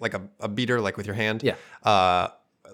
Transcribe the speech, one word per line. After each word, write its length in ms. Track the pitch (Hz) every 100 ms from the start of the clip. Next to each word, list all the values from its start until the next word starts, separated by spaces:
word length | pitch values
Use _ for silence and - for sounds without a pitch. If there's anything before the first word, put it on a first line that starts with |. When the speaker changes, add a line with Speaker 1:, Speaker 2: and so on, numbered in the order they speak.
Speaker 1:
like, 140 | 117
a, 80 | 98 98 -
a 80 | 107
beater, 320 | 104 120 120
like, 160 | 101 98
with 100 | 101
your 80 |
hand, 300 | 101 110 113
Speaker 2:
Yeah. 100 | 127 - - -
Speaker 1:
uh, 440 | 117 101 92 90 95 - _ _ -